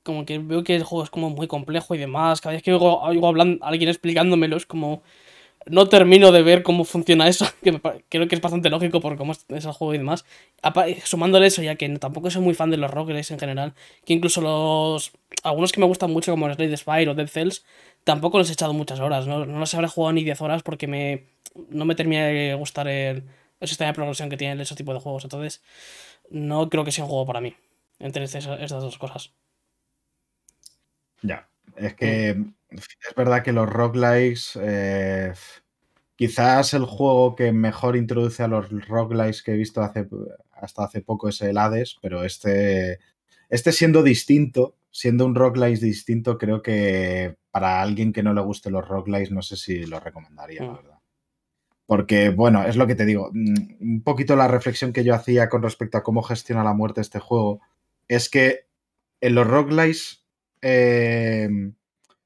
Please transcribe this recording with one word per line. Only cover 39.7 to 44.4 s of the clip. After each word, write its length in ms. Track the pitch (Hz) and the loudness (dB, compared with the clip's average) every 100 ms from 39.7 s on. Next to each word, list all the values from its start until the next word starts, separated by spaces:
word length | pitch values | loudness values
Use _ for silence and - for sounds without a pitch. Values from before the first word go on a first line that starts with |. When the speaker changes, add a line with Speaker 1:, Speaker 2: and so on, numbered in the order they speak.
| - | -4
Speaker 2:
hace, 260 | 104 110 101 101 - - _ | -4 -6 -8 -10 -14 -18 _
hasta 320 | - 98 - 101 | -18 -14 -8 -8
hace 160 | 101 | -8
poco 260 | - 107 107 | -8 -6 -6
es 140 | - | -4
el 160 | 104 101 | -2 0
Hades, 400 | 110 113 123 - | 0 -2 -6 -10
pero 220 | 95 87 | -10 -8
este, 760 | 90 - 104 98 101 95 92 92 _ _ _ _ _ | -8 -6 -2 0 0 -2 -4 -8 _ _ _ _ _
este 240 | 120 165 | -2 0
siendo 300 | 160 165 156 | 2 4 6
distinto, 760 | 139 120 - 147 | 6 4 4 2